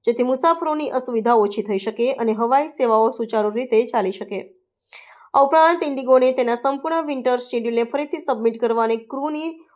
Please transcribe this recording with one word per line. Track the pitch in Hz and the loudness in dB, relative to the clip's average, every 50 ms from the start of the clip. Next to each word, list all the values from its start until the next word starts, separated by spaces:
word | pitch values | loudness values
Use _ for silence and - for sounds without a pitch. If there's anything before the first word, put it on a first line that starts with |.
| - | -2
જેથી | - 233 240 240 | -2 0 0 0
મુસાફરોની | 247 262 269 262 330 330 330 349 311 302 302 302 269 | 0 0 0 2 2 2 0 0 -4 -4 -4 -4 -4
અસુવિધા | - 254 247 254 240 226 208 233 240 | -4 -4 -4 -4 -4 -2 2 2 4
ઓછી | 226 208 202 208 226 | 4 4 2 0 -4
થઈ | 202 208 208 190 | -4 -2 -4 -4
શકે | 196 226 220 - 233 254 262 | -4 -4 -4 -2 -2 -2 -2
અને | - 233 226 | -2 -2 -2
હવાઈ | 220 214 233 233 254 277 302 320 | -2 0 0 2 2 2 2 0
સેવાઓ | - - 269 233 220 220 220 226 | -4 -2 0 2 2 4 2 2
સુચારુ | 247 - 233 220 233 220 208 214 | 0 -2 -6 -4 -2 -2 0 0
રીતે | 208 226 262 247 226 220 247 | -2 -4 -4 0 2 2 2
ચાલી | 233 - 233 196 190 | 2 0 -2 -2 -2
શકે. | 190 - - - 208 185 - - _ _ _ _ _ _ _ _ - - - - - - - - - | -4 -6 -10 -10 -10 -10 -10 -12 _ _ _ _ _ _ _ _ -20 -20 -20 -20 -20 -20 -12 -2 2
આ | - | 4
ઉપરાંત | 277 269 320 320 320 330 339 339 320 | 4 6 6 6 6 6 4 2 -2
ઇન્ડિગોને | 294 277 262 262 247 262 254 254 254 | -4 -4 -4 0 4 4 6 6 4
તેના | 254 262 247 240 240 | 2 2 0 0 0
સંપૂર્ણ | 240 - 269 269 269 277 320 330 330 | 0 0 -2 -2 -2 -4 -4 -2 -2
વિન્ટર | 320 294 285 262 240 254 247 247 | -2 -2 -4 -4 -2 0 0 -2
શેડ્યુલને | 247 - - 240 220 233 233 233 233 | -2 -4 -6 -4 -4 -2 -2 -2 -2
ફરીથી | 233 - 277 302 294 - 330 | -2 -2 -4 -4 -4 -6 -6
સબમિટ | 294 - 254 220 226 233 226 226 | -4 -4 -2 0 0 -2 0 0
કરવા | 240 226 226 233 226 | -2 0 0 0 0
અને | 226 226 | 0 0
ક્રૂની | 226 226 - 277 269 277 311 302 302 311 330 320 - - _ _ | -4 -6 -8 -8 -6 -6 -6 -6 -6 -6 -8 -10 -10 -16 _ _